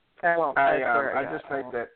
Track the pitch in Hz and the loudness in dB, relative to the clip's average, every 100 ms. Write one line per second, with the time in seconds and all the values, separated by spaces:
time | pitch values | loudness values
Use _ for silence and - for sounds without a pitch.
0 | _ _ 175 170 156 135 139 143 127 117 | _ _ 0 2 2 2 2 2 2 0
1 | 113 131 - 151 - 139 127 123 117 | 0 -2 -4 -8 -6 -8 -6 -8 -8